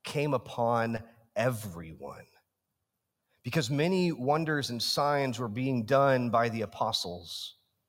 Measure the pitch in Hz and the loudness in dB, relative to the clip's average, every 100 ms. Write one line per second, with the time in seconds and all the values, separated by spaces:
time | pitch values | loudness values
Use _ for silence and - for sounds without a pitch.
0 | - 151 147 131 - - 117 117 113 117 | -6 -2 0 0 -2 -2 2 2 0 -2
1 | - - _ - 123 113 104 85 80 73 | -8 -20 _ -2 0 -2 -6 -12 -14 -14
2 | 69 - - _ _ _ _ _ _ _ | -16 -16 -20 _ _ _ _ _ _ _
3 | _ _ _ _ 120 160 120 143 165 185 | _ _ _ _ -4 -2 0 2 2 4
4 | 175 135 127 151 160 147 127 120 - - | 2 0 2 2 2 0 -2 -4 -2 0
5 | 143 143 135 117 117 107 131 127 110 139 | 2 2 0 -2 -4 -2 0 0 2 4
6 | 139 131 120 117 117 110 104 - 110 110 | 6 4 4 2 2 0 -6 -2 -2 -2
7 | 90 87 87 - - - _ _ | -4 -10 -12 -12 -12 -16 _ _